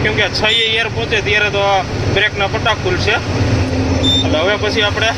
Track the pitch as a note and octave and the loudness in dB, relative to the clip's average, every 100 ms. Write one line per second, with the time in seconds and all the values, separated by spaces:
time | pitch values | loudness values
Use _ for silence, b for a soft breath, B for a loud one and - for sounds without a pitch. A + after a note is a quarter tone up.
0 | A3 G#3+ G3 E3 G#3+ A3+ A3+ A3 A3+ A#3 | 0 0 0 0 0 2 0 0 -2 -2
1 | A#3 A3 F#3 G#3 G#3 G3+ G3 G3 F3+ - | -2 -2 0 0 2 0 2 2 0 -2
2 | - F#3+ G#3 G3+ G3 - A#3 G#3 F#3+ F3 | 0 2 0 0 -2 0 -2 -2 -2 -2
3 | F#3+ A#3 - - - - B3+ B3+ B3+ C4 | 0 -2 -2 -2 0 0 0 0 0 0
4 | C4+ - C4 D3+ F3 G#3 G#3 A3 G#3 G3+ | 2 2 2 0 0 0 0 0 0 0
5 | A3 | -2